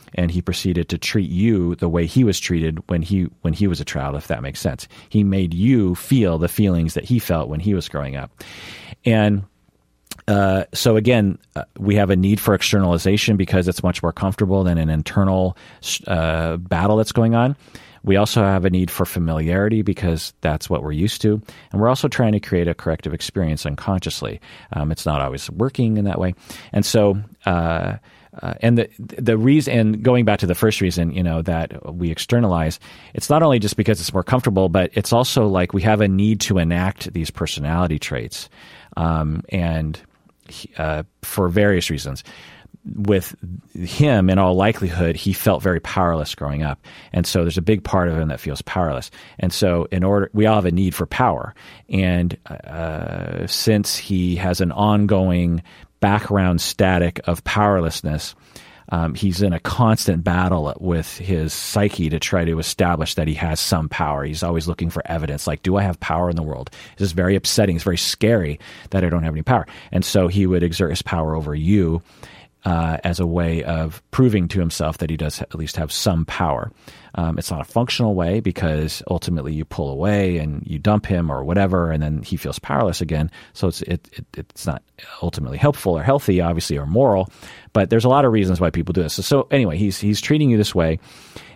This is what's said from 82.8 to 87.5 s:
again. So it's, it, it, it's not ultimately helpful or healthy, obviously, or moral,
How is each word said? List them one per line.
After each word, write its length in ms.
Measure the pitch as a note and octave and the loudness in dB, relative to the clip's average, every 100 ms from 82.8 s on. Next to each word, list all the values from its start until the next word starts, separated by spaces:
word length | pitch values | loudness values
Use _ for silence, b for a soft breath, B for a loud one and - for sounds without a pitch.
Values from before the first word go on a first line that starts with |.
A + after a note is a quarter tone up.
| G2+ - | 0 0
again. 280 | E2 D#2 E2 B B | -2 -2 -2 B B
So 140 | - F#2 | -4 -4
it's, 160 | - | -2
it, 260 | - - _ | -4 -6 _
it, 120 | - - - | -18 -16 -16
it's 260 | - - - | -16 -10 -8
not 160 | C2+ _ - - - | -8 _ -20 -20 -8
ultimately 380 | F3 - B1+ C#2+ | -6 -4 -6 0
helpful 360 | D3 - F#2+ E2 | 0 0 0 0
or 60 | |
healthy, 400 | F#2 C#3+ - F2+ | 2 2 2 2
obviously, 340 | E2+ E2 - C#2+ | 2 0 -2 -4
or 80 | C#2+ | 0
moral, 420 | G#2+ C3+ F#2+ F#2 B B | 2 4 2 0 B B